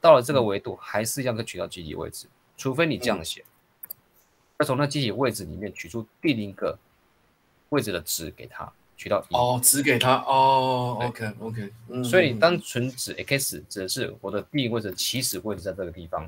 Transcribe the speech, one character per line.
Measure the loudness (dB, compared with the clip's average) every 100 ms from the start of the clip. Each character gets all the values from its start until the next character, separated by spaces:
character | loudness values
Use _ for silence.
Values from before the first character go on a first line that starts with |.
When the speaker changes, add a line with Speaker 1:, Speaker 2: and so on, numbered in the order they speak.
Speaker 1:
到 | 12 10
了 |
这 | 8
个 | 2
维 | 2 0
度 | -4 -12
还 | -6 -2
是 | -2 -2
一 | -2
样 | -4
可 |
以 | -6
取 | -6
到 | -8
记 | -8 -10
忆 |
位 | -8 -8
置， | -10 -18
Speaker 2:
嗯。 | _ _ _
Speaker 1:
除 | -6
非 | 0 0
你 | 0
这 | -2
样 | -2
写， | -4 -10
Speaker 2:
嗯。 | -14 _ _ _ -20 -20 _ _ _ _ _ _
Speaker 1:
要 | 0
从 | 2
那 | 0
记 | 0
忆 | -2
位 | 0 0
置 | 0
里 | -8 -8
面 | -10
取 | -10 -10
出 | -10 -10 _
第 | 0
零 | 0 -2
个 | -4 -6 -6 _ _ _ _ _ _ _ _ _
位 | -2
置 | 0
的 | -4
值 | -4 -6 -6
给 | -10 -16
它， | -14 -14 _ _ _
取 | -2
到 | -2 0
一。 | 0
Speaker 2:
哦， | 2 4
值 | 4 4
给 | 4 4
它， | 4 4
哦， | 4 4 6 6 4 0 0 -2
Speaker 1:
对。 | -4
Speaker 2:
OK，OK， | -4 -8 -6 -10 -8 -10 -12 -10
嗯， | -6
Speaker 1:
所 | 2 4
以 | 4
单 | 4 4 4
纯 | -2 -4 -4
指 | -4 -8 -8 -2
X | -2 -2 -6 -10
指 | -8
的 | -4
是 | -4 -4 -6
我 | -6
的 | -6
第 | -4 -2
一 | 0
位 | -2
置 | -4
起 | -4 -4 -2
始 | -4 -4
位 | -6 -6
置 |
在 | -6
这 | -6
个 | -8
地 | -10 -10
方 | -8